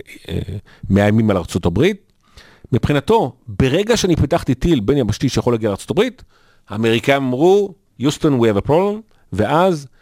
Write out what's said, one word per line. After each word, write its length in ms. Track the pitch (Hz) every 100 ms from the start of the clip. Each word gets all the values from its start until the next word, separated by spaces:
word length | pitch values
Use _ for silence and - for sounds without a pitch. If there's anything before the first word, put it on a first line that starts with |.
| - - -
אה, 100 | 90 90 101 - - -
מאיימים 400 | 98 104 110 110
על 60 | 92
ארצות 300 | 82 92 85
הברית. 360 | 90 180 202 _ _ _ - - _ -
מבחינתו, 640 | 123 - 143 - 220 143 - -
ברגע 480 | 98 135 160 214 226
שאני 200 | 185 160
פיתחתי 380 | 131 170 -
טיל 260 | 127 175 143
בין 160 | 101 143
יבשתי 320 | 107 - 131
שיכול 240 | 113 123
להגיע 160 | 117 110
לארצות 220 | 95 -
הברית, 340 | 170 247 - - _ _ _ -
האמריקאים 540 | 101 113 117 139 139
אמרו, 520 | 131 127 175 202 196 - _ -
"Houston, 400 | 135 - 160 131
we 140 | 113
have 100 | 101
a 40 | -
problem", 260 | 160 202 214 - _ _
ואז, 540 | 92 104 156 190 156 139 _